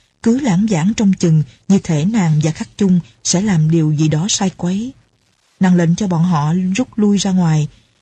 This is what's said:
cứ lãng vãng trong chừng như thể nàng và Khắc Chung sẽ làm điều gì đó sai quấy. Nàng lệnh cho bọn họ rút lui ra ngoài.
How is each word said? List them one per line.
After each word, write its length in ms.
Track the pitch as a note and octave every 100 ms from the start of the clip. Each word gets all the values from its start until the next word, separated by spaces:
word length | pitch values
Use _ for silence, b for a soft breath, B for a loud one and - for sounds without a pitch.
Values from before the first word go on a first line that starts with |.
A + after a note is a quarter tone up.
| b _
cứ 160 | A3+ B3
lãng 260 | C#4 F3 A3
vãng 240 | E3+ F3+
trong 200 | A#3 G3+
chừng 300 | F#3 E3+ D#3 C#3+ B -
như 120 | G3
thể 220 | - D3+ F3
nàng 340 | A#3 F3 D3+
và 80 | D#3
Khắc 180 | D#3 - -
Chung 220 | G3+ F3+ b b
sẽ 180 | - F3
làm 300 | G#3+ E3+ D#3
điều 200 | E3 D3+
gì 160 | D3+ D#3
đó 180 | D3+ G3
sai 200 | - F#3+ -
quấy. 360 | F3 G3 B3 - _ _ _ _ _ _
Nàng 160 | F#3 F3
lệnh 200 | E3 F3
cho 120 | G#3
bọn 160 | E3
họ 300 | F3 D#3+ D3+ F3 F#3 G3
rút 120 | B3+ -
lui 220 | G#3 G3+
ra 140 | G3+
ngoài. 360 | F#3 E3+ D#3 D3 b b b